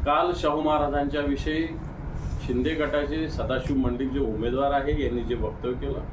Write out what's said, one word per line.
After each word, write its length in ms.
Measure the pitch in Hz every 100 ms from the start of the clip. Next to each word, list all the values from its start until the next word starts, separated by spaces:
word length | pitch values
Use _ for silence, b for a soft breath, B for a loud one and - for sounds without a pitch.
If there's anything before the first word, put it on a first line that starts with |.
काल 260 | 135 151 247 175
शाहू 240 | 156 151
महाराजांच्या 600 | 151 151 147 143 143 147
विषयी 460 | 143 139 156 156 165 - - - - - - - -
शिंदे 240 | 123 135
गटाचे 580 | 151 147 147 143 156 156
सदाशिव 480 | - 127 131 151 135
मंडिक 340 | 123 123 131
जे 100 | 139
उमेदवार 520 | 117 104 117 131 139
आहे, 320 | 143 143 147
यांनी 180 | 127 120
जे 120 | 113
वक्तव्य 400 | 117 110 - 120
केलं 260 | 135 139 131 -